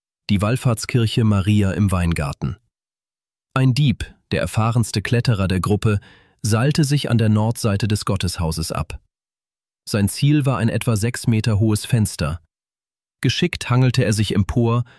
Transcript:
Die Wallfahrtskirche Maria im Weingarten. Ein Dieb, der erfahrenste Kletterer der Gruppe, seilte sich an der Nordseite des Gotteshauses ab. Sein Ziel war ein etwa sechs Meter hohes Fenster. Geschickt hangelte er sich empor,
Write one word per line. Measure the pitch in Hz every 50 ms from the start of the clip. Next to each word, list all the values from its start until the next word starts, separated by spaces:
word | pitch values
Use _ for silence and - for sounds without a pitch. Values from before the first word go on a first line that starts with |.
| _ _ _ _ _ -
Die | 104 92
Wallfahrtskirche | 104 104 123 127 - 127 113 - - - - 123 113 107 - - 117
Maria | 107 104 98 92 104 107 104 101 95 92
im | - 107 98 95
Weingarten. | 90 87 85 82 76 73 71 71 - - 67 - - _ _ _ _ _ _ _ _ _ _ _ _ _ _ _ _ _ _ _
Ein | 131 131 131 120
Dieb, | 127 151 135 98 - - - - _ _ _
der | - 80
erfahrenste | - 90 - - 107 113 113 120 110 - - 110 95
Kletterer | - 127 120 120 - 113 95 95 90
der | 92 92
Gruppe, | 85 - 104 101 - 113 104 98 - - - - _ _ _ _
seilte | - 104 110 110 117 143 151 - 156
sich | 135 147 139 - -
an | - 113
der | 113 110
Nordseite | 107 107 107 113 117 - - 113 98 98 - 101
des | 107 98 -
Gotteshauses | - 104 90 - 87 - - 85 80 80 80 80 - -
ab. | - 80 - - - - _ _ _ _ _ _ _ _ _ _ _ _ _ _ _ _
Sein | - - 107 101 98
Ziel | - - - 143 147 151 135
war | 135 127
ein | 80 107 117
etwa | - 110 - - 117
sechs | 101 101 117 - - -
Meter | - 117 110 104 117 107 98
hohes | 113 110 104 101 -
Fenster. | - - 117 107 - - - 87 71 82 - - _ _ _ _ _ _ _ _ _ _ _ _ _ _ _
Geschickt | - 131 - - - 170 - - - -
hangelte | 120 123 131 127 117 - 123
er | 98 110
sich | 101 107 - -
empor, | - 98 - - 123 117 117 113 123 123 - -